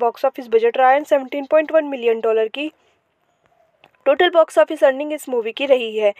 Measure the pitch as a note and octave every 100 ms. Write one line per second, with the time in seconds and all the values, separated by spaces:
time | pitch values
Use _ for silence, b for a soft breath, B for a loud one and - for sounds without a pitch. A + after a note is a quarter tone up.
0 | A#3 - C4+ - A#3+ A3+ A#3 B3+ C4 C#4
1 | D4+ C#4+ C4 C#4+ C4+ D#4 D4+ D#4+ D4 C4+
2 | A#3 A3+ A3+ A3 A3 C4+ D4+ _ _ _
3 | _ _ _ _ _ _ _ _ _ _
4 | - D4 F4+ E4+ D#4+ E4 D#4 D#4 C#4+ C4
5 | D4+ D4+ C#4 B3 A3 A3+ C#4 B3+ A3+ G#3+
6 | G#3